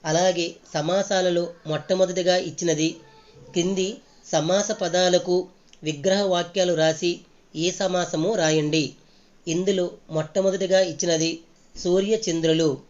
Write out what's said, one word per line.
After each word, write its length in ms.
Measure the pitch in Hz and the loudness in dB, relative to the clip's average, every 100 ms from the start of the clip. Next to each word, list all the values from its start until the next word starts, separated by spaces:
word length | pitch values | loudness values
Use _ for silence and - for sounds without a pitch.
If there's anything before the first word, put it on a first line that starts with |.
అలాగే 420 | 160 160 185 175 170 - - | 0 2 2 0 -4 -8 -8
సమాసాలలో 680 | 156 156 190 196 190 185 175 170 - 151 | -4 0 -2 0 0 2 0 -2 -10 -6
మొట్టమొదటిగా 720 | 151 - 190 180 180 180 180 | -6 -2 0 2 2 2 0
ఇచ్చినది 520 | 165 139 170 151 160 165 - - - - - | -2 -4 -2 0 0 -4 -18 -20 -20 -20 -6
కింది 420 | 180 175 190 190 247 _ _ - | -2 0 0 -2 -6 _ _ -4
సమాస 380 | 160 156 190 208 | -2 2 0 0
పదాలకు 800 | 214 180 180 180 180 180 180 180 _ _ - | -4 -2 2 4 2 2 0 -2 _ _ -10
విగ్రహ 400 | 156 143 175 196 | -8 -2 0 2
వాక్యాలు 520 | 202 175 170 196 180 | 2 0 -2 -2 0
రాసి 460 | 160 160 160 175 - - _ _ 151 | 2 2 2 -2 -4 -12 _ _ -4
ఏ 140 | 170 | -4
సమాసము 640 | 180 190 180 170 160 170 | -2 -2 -2 -2 -2 0
రాయండి. 500 | 214 160 156 151 160 147 - _ _ _ _ - | 0 2 2 2 0 -2 -8 _ _ _ _ -6
ఇందులో 420 | 165 190 190 175 - - | -2 0 0 -2 -6 -8
మొట్టమొదటిగా 680 | 156 156 196 190 190 185 190 | -6 -2 0 0 0 2 2
ఇచ్చినది 500 | 180 147 175 165 165 170 - _ _ | 2 0 0 2 0 -2 -12 _ _
సూర్య 400 | - 180 185 202 | -6 0 0 2
చంద్రులు. 680 | 220 190 165 160 160 160 131 | -2 0 0 2 2 2 -2